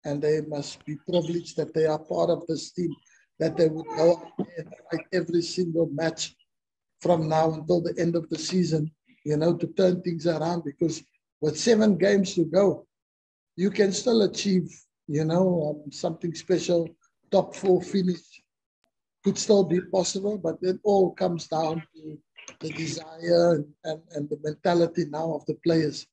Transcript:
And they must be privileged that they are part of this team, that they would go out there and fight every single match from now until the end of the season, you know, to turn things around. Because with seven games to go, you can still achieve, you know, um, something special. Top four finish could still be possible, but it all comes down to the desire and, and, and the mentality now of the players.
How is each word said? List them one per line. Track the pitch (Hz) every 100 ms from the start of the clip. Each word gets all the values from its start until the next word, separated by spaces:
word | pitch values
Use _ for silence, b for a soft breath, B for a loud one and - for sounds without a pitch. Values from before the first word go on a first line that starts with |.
| 156
And | 143
they | 151 156
must | 151 147 139 - -
be | 151 -
privileged | 175 165 170 - -
that | 151
they | 160 156
are | 151
part | - 170 170
of | 160 -
this | 156 -
team, | - 170 147 b b b _
that | 160 160
they | 160
would | 156 160 151
go | 170
out | - - -
there | - 170
and | 156 - -
fight | 160 -
every | 185 170 170
single | 165 180 175 160 156
match | 143 160 - - _ _ _ _ _ _ _
from | 165 170 156
now | 160 160
until | 156 156 175
the | 165 165
end | 170 170
of | 160
the | 160
season, | - 185 165 156 156 _ _ b
you | 147 151
know, | 165 175
to | -
turn | - 185 180
things | 180 170 165
around. | 156 160 175
Because | 151 - 165 - _ _ _ _
with | 151 147
seven | 233 214 214 175
games | 190 202 185 180
to | 156
go, | 170 196 160 - _ _ _ _ _ _ -
you | 196
can | 202 202
still | 185 247 226
achieve, | 190 - 202 185 156 - _ _ -
you | 147 156
know, | 175 190 175 151 151
um, | 147
something | - 170 165 175 -
special. | - 175 - 170 165 _ _ _ _
Top | 190 185 -
four | 190 180
finish | - 196 180 170 _ - _ _ _ _ _ _ _ _
could | 196 196
still | - 202
be | 160 175 -
possible, | 190 175 196 202 208
but | 165 160
it | 185 185
all | 208 202 180
comes | - 185 170 -
down | 160 160 165 160 160
to | 156 151 _ - - -
the | 160
desire | 156 160 165 160 160 170 170 175 160
and, | 147 _ 160
and, | 156 _
and | 151 147
the | 147
mentality | 151 151 190 175 170 175 147
now | 151 165
of | 151 -
the | 143
players. | 170 165 151 131 -